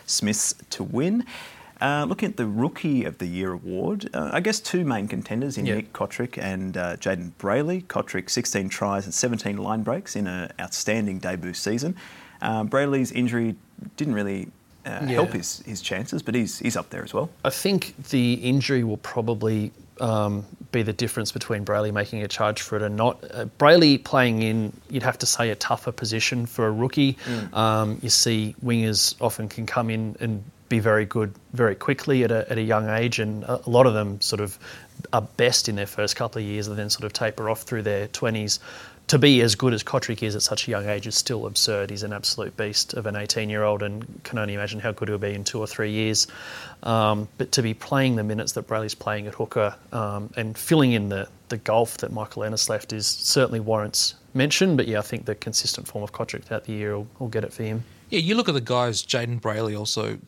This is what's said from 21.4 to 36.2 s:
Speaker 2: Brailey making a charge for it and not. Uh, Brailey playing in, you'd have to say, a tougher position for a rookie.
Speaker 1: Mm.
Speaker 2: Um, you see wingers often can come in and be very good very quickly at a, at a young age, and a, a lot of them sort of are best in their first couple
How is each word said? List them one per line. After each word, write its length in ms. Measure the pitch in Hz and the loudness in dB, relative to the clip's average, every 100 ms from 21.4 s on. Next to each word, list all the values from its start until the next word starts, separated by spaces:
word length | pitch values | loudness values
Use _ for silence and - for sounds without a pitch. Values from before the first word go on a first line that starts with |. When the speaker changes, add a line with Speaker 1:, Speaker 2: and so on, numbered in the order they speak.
| - 104 104 | -4 -2 0
Speaker 2:
Brailey 260 | 104 107 | 0 2
making 300 | 104 104 110 | 0 -2 -4
a 60 | 104 | -4
charge 340 | - 107 107 | 0 0 0
for 140 | - 104 | -4 -2
it 60 | |
and 140 | 104 104 | 0 2
not. 260 | 117 - - | 2 2 -8
Uh, 160 | 117 113 - | -8 -8 6
Brailey 440 | 143 175 151 139 | 10 10 10 6
playing 380 | - 139 123 110 | 4 4 4 4
in, 300 | 110 110 107 - - | 2 2 -2 -6 -6
you'd 140 | 139 | -2
have 160 | 127 - | 0 0
to 80 | 127 | 0
say, 240 | - 117 | 2 0
a 40 | 101 | 0
tougher 360 | - 120 123 | -2 -2 -4
position 540 | - 107 113 - 123 117 | -6 -2 0 0 0 -2
for 200 | - 110 | 0 0
a 20 | |
rookie. 460 | 107 135 151 135 131 123 | 2 0 4 2 2 -4
Speaker 1:
Mm. 280 | 117 92 | -4 -2
Speaker 2:
Um, 440 | 101 113 110 107 - | 2 4 4 2 -2
you 80 | 117 | 2
see 460 | - 120 113 107 - | 4 4 2 0 -2
wingers 500 | 120 117 110 101 - - | 0 2 2 2 0 0
often 280 | 117 - 107 | -2 -2 -6
can 160 | - 110 | -6 -4
come 240 | 127 113 | -2 0
in 260 | 110 110 107 | -2 -4 -4
and 220 | 117 104 113 - - | -4 -4 -6 -18 0
be 120 | 117 | 2
very 260 | 110 107 101 | 6 4 4
good 260 | 117 104 - - | 0 0 -4 -8
very 240 | 123 113 95 | 2 2 2
quickly 480 | - 135 - 131 | 0 0 2 4
at 80 | 117 | 4
a, 120 | 110 - | 2 0
at 80 | 113 | -2
a 40 | |
young 260 | 110 110 107 | 2 2 2
age, 320 | 113 120 117 | 0 0 0
and 240 | 107 107 | -2 -4
a, 160 | - 123 123 | -4 -4 4
a 40 | |
lot 160 | 120 131 | 8 8
of 80 | |
them 260 | 107 101 101 | 6 0 -2
sort 200 | - 107 | -2 -2
of 180 | 101 - - - - - - | -4 -6 -16 -18 -16 -16 -2
are 100 | 120 | 0
best 460 | 104 - 123 - - | 0 2 4 4 0
in 80 | 101 | -4
their 100 | 98 | -4
first 300 | - 104 | -2 -2
couple 240 | - | -2